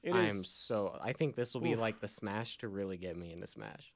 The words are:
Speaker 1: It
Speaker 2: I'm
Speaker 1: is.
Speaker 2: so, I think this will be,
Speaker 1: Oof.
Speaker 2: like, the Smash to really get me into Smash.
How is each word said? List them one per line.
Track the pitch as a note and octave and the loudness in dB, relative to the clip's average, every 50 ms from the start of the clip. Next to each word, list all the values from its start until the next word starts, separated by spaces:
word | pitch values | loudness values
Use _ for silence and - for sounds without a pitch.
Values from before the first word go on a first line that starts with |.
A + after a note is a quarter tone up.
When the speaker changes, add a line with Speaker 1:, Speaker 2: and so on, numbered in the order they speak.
Speaker 1:
It | - E3+ - | -2 2 4
Speaker 2:
I'm | - A2+ G#2+ G2+ G2 | 6 6 6 4 2
Speaker 1:
is. | F2+ - | -2 -4
Speaker 2:
so, | - - - - A#2+ G#2+ G2+ F#2 - - | -6 -8 -4 0 2 2 2 2 0 -2
I | - A2+ C3 | -2 -2 0
think | - E3 C#3+ A#2 | 2 2 2 4
this | - A#2+ - - | 2 0 0 0
will | B2+ | 0
be, | A2+ A2+ A#2 | 2 2 4
Speaker 1:
Oof. | A2+ | 4
Speaker 2:
like, | A2+ A2+ G#2+ - | 4 2 2 0
the | - G2+ | -4 -4
Smash | - - G#2+ G2+ G2+ G#2+ A#2 A2+ - - | -4 -2 -2 -2 0 0 -2 -2 -6 -6
to | - A2 | -6 -4
really | G2 G2 G2 G2 F#2+ F2 | -2 0 0 0 -2 -2
get | F2+ F2+ E2+ | -4 -4 -4
me | F2 F2 E2+ | -4 -6 -8
into | E2 F2 F#2+ - | -8 -8 -8 -10
Smash. | - - G#2+ G#2 - - - - _ | -10 -10 -10 -10 -10 -12 -16 -18 _